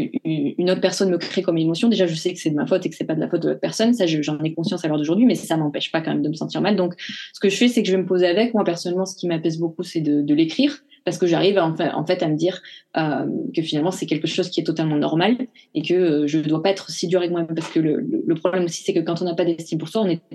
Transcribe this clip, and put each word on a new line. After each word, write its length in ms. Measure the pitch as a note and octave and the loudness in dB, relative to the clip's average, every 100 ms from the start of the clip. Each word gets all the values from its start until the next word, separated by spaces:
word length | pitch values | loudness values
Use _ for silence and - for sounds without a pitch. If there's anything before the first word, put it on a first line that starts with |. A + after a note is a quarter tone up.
| D#3+ - | 0 -4
une, 300 | D#3+ D#3 C#3+ C#3 | -4 -2 -2 0
une 120 | F3+ | 0
autre 100 | F3+ | 2
personne 280 | F#3 F#3 G3 | 0 0 0
me 80 | E3+ | 0
crée 240 | - - | -2 -2
comme 160 | F3+ E3 | 0 2
émotion, 320 | D#3+ E3 A#3 | 2 2 2
déjà, 180 | F#3+ F3 | 4 2
je 80 | D#3+ | 0
sais 180 | F3+ | -4
que 60 | F3+ | -2
c'est 100 | D#3+ | -2
de 60 | D3 | -2
ma 100 | D3 | 0
faute 200 | F#3 E3+ | 0 0
et 40 | |
que 60 | - | -6
c'est 80 | - | -4
pas 100 | D#3 | -2
de 40 | |
la 100 | D3+ | -2
faute 120 | E3+ | -2
de 60 | D3+ | -2
l'autre 100 | D#3 | -2
personne. 340 | E3 D#3+ A#3 | -4 0 2
Ça, 120 | A#3+ F3 | 4 2
je, 160 | D#3 | 2
j'en 180 | D3 D3+ | 0 -2
ai 100 | D#3 | -2
conscience 320 | D#3+ E3 F3+ D#3 | -2 -4 -2 -2
à 20 | |
l'heure 100 | D3+ | 0
d'aujourd'hui, 280 | D3+ F#3 B3 | 2 4 4
mais 100 | D#3+ | 4
ça 220 | - D#3+ | 0 0
m'empêche 340 | D3+ D3 - | 0 -2 -4
pas 100 | D#3+ | -4
quand 100 | D#3 | -2
même 100 | D3 | -2
de 80 | D3 | -2
me 40 | |
sentir 280 | D#3 D#3 D#3 | -4 -4 -2
mal. 140 | F#3 G3 | 0 2
Donc, 180 | F3 - - - - | 0 -2 -12 -12 -14
ce 60 | - | -2
que 100 | G3 | 0
je 60 | F#3+ | 4
fais, 120 | B3 | 4
c'est 140 | A#3+ | 4
que 40 | F#3 | 2
je 80 | F#3+ | 0
vais 60 | |
me 60 | F#3 | 2
poser 200 | F#3 F3+ | 2 4
avec. 260 | F3+ A#3 | 4 2
Moi, 100 | A3 | 2
personnellement, 420 | F3 E3+ F3+ F3+ F#3 | 0 -2 -2 -2 -2
ce 100 | - | -4
qui 120 | F3 | -4
m'apaise 300 | D#3+ E3 D#3+ | 0 -2 -2
beaucoup, 240 | E3+ E3 | -4 -4
c'est 180 | F3+ E3 | -6 -2
de, 200 | D3 D3 | 0 2
de 120 | D3 | 2
l'écrire, 460 | D3 D#3+ - C#4+ - _ - - | 2 2 2 0 0 _ -8 -6
parce 120 | D#3+ | 0
que 80 | F3+ | 2
j'arrive 300 | D#3+ F3+ G3 | 4 4 4
à, 80 | E3 | 2
en 100 | D#3+ | 2
fait, 140 | E3+ | -2
en 160 | - D#3 | -2 -2
fait, 160 | F#3 | 0
à 40 | D#3+ | 0
me 80 | D3+ | 0
dire, 260 | E3+ F#3+ - - _ - | 0 -2 -12 -20 _ -2
euh, 280 | D#3 C3 C#3+ - - - | 0 0 -2 -4 -4 -4
que 60 | |
finalement, 300 | D#3+ D3+ E3+ | -2 0 0
c'est 140 | F#3 D#3+ | -2 -2
quelque 220 | D#3 D#3+ | -2 -2
chose 220 | - F3+ | -2 -2
qui 120 | - | -2
est 20 | |
totalement 340 | D#3+ D#3+ D#3+ D3 | -2 0 0 2
normal 380 | D3 D#3+ F#3+ A#3+ B3+ - _ | 2 2 2 2 -2 -10 _
et 80 | D#3 | -6
que, 120 | - | 0
euh, 340 | F3+ F3 D3 D3 | 2 4 2 2
je 100 | D#3 | 0
dois 220 | D3 D#3 | 0 0
pas 80 | F3+ | 0
être 200 | G3 - | -2 -4
si 160 | - F3 | -6 0
dure 120 | F3+ | 0
avec 120 | F3 | 0
moi-même, 240 | E3+ E3 D#3+ | -2 -2 -4
parce 140 | D#3+ | -2
que 80 | E3+ | 0
le, 160 | D#3 - | 2 0
le, 240 | - - - | 0 -2 0
le 100 | D#3+ | -2
problème 300 | F3+ F#3 E3+ | -2 -2 -2
aussi, 180 | - | -4
c'est 100 | - | -2
que 60 | F#3+ | -2
quand 220 | E3 E3+ | -2 -2
on 40 | F3+ | -4
n'a 80 | E3+ | 0
pas 100 | F3 | 0
d'estime 340 | E3 - D#3+ | -2 -4 -6
pour 100 | D#3+ | -4
soi, 120 | A3 | -2
on 40 | G3 | 0
est 120 | E3 - | -2 -6